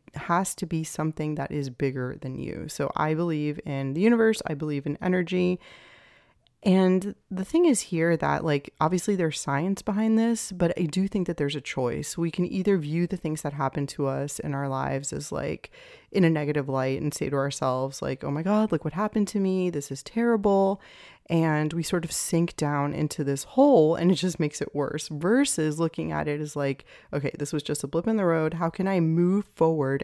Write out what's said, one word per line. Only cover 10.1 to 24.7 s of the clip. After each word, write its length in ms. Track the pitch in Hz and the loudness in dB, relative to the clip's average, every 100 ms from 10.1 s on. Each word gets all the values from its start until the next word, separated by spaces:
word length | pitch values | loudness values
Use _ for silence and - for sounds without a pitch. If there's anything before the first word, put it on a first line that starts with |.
| 220 | 4
this, 320 | 226 226 - | 4 0 -4
but 260 | 180 170 - | 0 0 2
I 60 | |
do 240 | 170 185 196 | -2 0 0
think 200 | 208 175 | 0 -2
that 100 | 170 | -2
there's 180 | 143 151 | -2 -4
a 60 | |
choice. 560 | - - 123 147 143 - | -6 -4 -2 -2 -6 -4
We 140 | 170 | -2
can 140 | 160 180 | -2 -2
either 320 | 190 185 190 | 0 2 2
view 300 | 147 160 175 | 0 -2 -2
the 80 | 180 | -2
things 280 | 165 151 | -4 -4
that 100 | 147 | -4
happen 340 | 143 139 - 143 | -4 -2 -2 -4
to 200 | - 139 | -2 -2
us 320 | 135 143 - | -2 -4 -6
in 140 | 151 | -6
our 140 | 139 139 | -4 -2
lives 460 | 135 135 135 143 | -2 -2 -4 -4
as, 180 | 156 147 | -8 -6
like, 400 | - 143 - - - - - _ | -6 -6 -8 -12 -20 -20 -20 _
in 140 | - 170 | 4 4
a 40 | |
negative 380 | 156 147 147 139 | 4 0 -2 -2
light 340 | 135 131 135 | -2 -2 -2
and 120 | 147 | -4
say 160 | - 156 | -4 -2
to 80 | 139 | -2
ourselves, 640 | 135 139 135 127 135 135 | -2 -2 -2 -2 -4 -4
like, 240 | 135 131 143 | -6 -4 -4
"Oh 60 | |
my 100 | 143 | -4
God, 320 | 170 208 214 | 0 2 2
look 100 | 160 | 0
what 100 | 156 | -2
happened 360 | 160 214 214 202 | -4 -2 0 0
to 100 | 208 | 0
me. 300 | 190 185 180 | 0 0 0
This 200 | 147 - | -2 -6
is 140 | 135 | -10
terrible." 800 | - 226 240 226 202 196 196 196 - - - - - | -6 0 2 4 4 4 4 0 -8 -20 -20 -20 -2
And 440 | 165 160 151 151 | 2 4 2 0
we 100 | 165 | -2
sort 220 | 160 180 | -2 -2
of 80 | 160 | -2
sink 460 | - - 165 170 - | -6 0 0 0 0
down 340 | 151 147 143 | -2 0 -2
into 320 | 151 151 - | -2 -2 -2
this 220 | 139 139 - | -2 -2 0
hole 500 | - 285 240 156 165 | 4 6 8 6 6
and 160 | 170 | 4
it 40 | 180 | 2
just 220 | 185 - | 0 0
makes 240 | 151 - | -2 -2
it 140 | - | -6